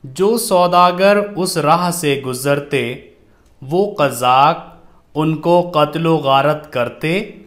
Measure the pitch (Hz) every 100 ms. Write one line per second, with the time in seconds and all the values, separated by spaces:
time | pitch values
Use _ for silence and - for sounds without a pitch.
0 | 135 131 196 233 - 185 180 175 180 180
1 | 196 202 208 - 185 170 147 170 180 170
2 | 147 135 123 123 139 143 143 139 120 -
3 | - _ _ _ _ _ 131 170 202 196
4 | 143 117 123 131 147 165 - - - _
5 | _ 147 156 156 165 175 175 156 147 156
6 | 165 160 139 135 143 147 - 123 120 -
7 | 156 185 226 -